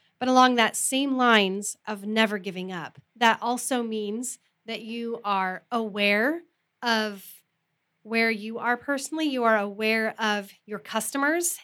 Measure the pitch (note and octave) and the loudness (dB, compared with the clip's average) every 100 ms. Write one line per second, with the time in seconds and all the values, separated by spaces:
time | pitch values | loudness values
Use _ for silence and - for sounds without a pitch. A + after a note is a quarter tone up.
0 | _ - B3+ B3+ B3+ B3 A3 - - C4 | _ -6 2 6 6 6 2 2 -2 0
1 | C#4 B3+ B3 A3 F#3+ G3 G#3 - - G#3 | 0 2 6 6 6 0 -6 -10 -10 -10
2 | G3+ A3 A3 G#3 F#3 F3+ F#3 F#3 D3 - | -4 2 2 0 -6 -8 -8 -8 -10 -14
3 | _ - A3+ G#3+ A#3 B3 - B3+ A#3 A3 | _ 2 4 4 0 -4 -2 -2 -2 -4
4 | G#3 G#3+ B3 - _ _ - A3+ A3 A#3 | -4 -6 -8 -12 _ _ -12 -10 -8 -8
5 | A#3 A#3 G#3 G3 F#3+ F#3 - A#3+ A3 G3+ | -8 -6 -2 -2 -2 -4 -6 -6 -4 0
6 | G#3 G#3 A#3+ E4+ - _ _ - A#3+ A3+ | 2 4 2 -2 -8 _ _ -8 -2 0
7 | G#3+ G3+ - - _ _ _ _ _ _ | -2 -8 -18 -20 _ _ _ _ _ _
8 | G#3+ A3+ A3+ A3 G#3+ A3+ A#3 A#3+ A#3+ C#4 | -4 0 0 0 -6 -6 -4 -4 -2 -4
9 | C4+ D#4 D#4 C4 A#3 A3 G3+ G3+ A3 A3 | -4 -4 -2 0 2 2 0 -4 0 0
10 | A3 - A3 G#3 G3+ - - G#3 - A3 | -2 -2 -2 -2 -4 -16 -12 -12 -6 -4
11 | A3 C#4 C#4 E4+ F4 - | -2 0 2 2 0 -6